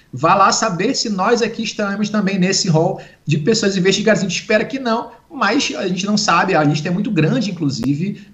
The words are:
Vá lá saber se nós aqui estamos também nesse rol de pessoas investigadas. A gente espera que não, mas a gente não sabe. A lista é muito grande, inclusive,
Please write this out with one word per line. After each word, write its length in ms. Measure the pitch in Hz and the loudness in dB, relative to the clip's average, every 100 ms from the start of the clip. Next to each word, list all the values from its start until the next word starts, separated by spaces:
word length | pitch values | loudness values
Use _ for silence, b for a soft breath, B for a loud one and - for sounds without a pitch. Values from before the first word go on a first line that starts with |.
| B | B
Vá 240 | 120 160 196 | 0 2 6
lá 160 | 196 | 4
saber 440 | 202 226 170 220 269 | 4 0 0 -2 -2
se 140 | 240 | -2
nós 320 | 190 202 240 | -2 2 2
aqui 220 | 220 - | 0 -4
estamos 460 | 220 - 202 202 208 | -6 -4 -4 -2 -2
também 300 | 214 185 196 | 0 0 2
nesse 280 | 180 190 190 | 0 0 2
rol 340 | 156 175 - B B - | 2 2 -2 B B -4
de 120 | 147 | -2
pessoas 400 | - 220 202 190 | 2 2 2 0
investigadas. 440 | 185 196 220 196 | 2 2 2 2
A 20 | |
gente 160 | 190 - | 0 -4
espera 260 | - 214 220 | -2 -2 -2
que 140 | 269 | -6
não, 320 | 240 226 - B _ | -4 -4 -4 B _
mas 440 | 294 202 269 - - | -4 0 0 -2 -4
a 100 | 190 | -4
gente 180 | 185 196 | -4 0
não 120 | 208 | 0
sabe. 380 | - 170 190 160 | 2 0 2 2
A 80 | |
lista 240 | 147 147 185 | 2 0 0
é 40 | |
muito 200 | 175 226 | -2 -2
grande, 400 | 175 147 254 196 | 0 2 2 -2
inclusive, 760 | 175 147 110 123 143 190 208 - | -2 -4 -2 -2 -2 -4 -8 -12